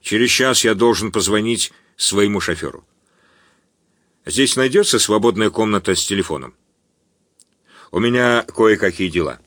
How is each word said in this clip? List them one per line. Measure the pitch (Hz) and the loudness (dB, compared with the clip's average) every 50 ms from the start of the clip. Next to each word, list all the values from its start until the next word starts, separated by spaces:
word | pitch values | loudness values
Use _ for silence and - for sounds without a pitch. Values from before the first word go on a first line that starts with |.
Через | _ - 101 107 123 120 | _ -2 0 0 2 2
час | - - 131 131 123 - - | 2 2 2 2 2 2 2
я | 113 110 | 0 2
должен | 95 117 120 110 90 104 107 | 4 2 2 2 0 -4 -4
позвонить | - 107 87 95 104 107 107 113 117 113 - - _ _ _ _ _ | -4 -4 -2 0 -2 -2 0 -2 -2 -4 -4 -8 _ _ _ _ _
своему | - - - 95 101 104 104 104 95 | -6 -4 -2 2 2 2 2 0 -2
шоферу. | - - 85 80 82 69 - - _ _ _ _ _ _ _ _ _ _ _ _ _ _ _ _ _ _ _ _ _ _ _ _ _ _ _ _ _ | -4 -4 -6 -6 -6 -10 -12 -14 _ _ _ _ _ _ _ _ _ _ _ _ _ _ _ _ _ _ _ _ _ _ _ _ _ _ _ _ _
Здесь | - - 120 135 123 - | -6 0 0 0 0 2
найдется | 127 131 127 127 208 208 - - 110 | 0 0 2 2 2 2 2 0 0
свободная | - - 107 107 104 120 92 104 110 104 | 2 2 2 2 2 2 2 2 -2 0
комната | - 113 113 107 104 98 - - 92 | 0 -2 -2 0 -2 -2 0 -2 -2
с | - - | -2 -2
телефоном? | - 98 98 92 - 80 69 64 62 _ _ _ _ _ _ _ _ _ _ _ _ _ _ _ _ _ _ _ _ _ _ _ _ _ - - _ | -4 -4 -4 -4 -4 -6 -10 -10 -16 _ _ _ _ _ _ _ _ _ _ _ _ _ _ _ _ _ _ _ _ _ _ _ _ _ -20 -20 _
У | - 90 | -4 -2
меня | 110 120 123 123 123 123 120 117 - | 0 0 0 2 2 2 2 0 -2
кое-какие | - - - 113 110 104 98 104 95 85 - 95 90 | -4 0 2 4 4 4 4 0 -2 -2 -2 -6 -2
дела. | 78 87 80 69 60 - _ | -2 -2 -4 -4 -6 -12 _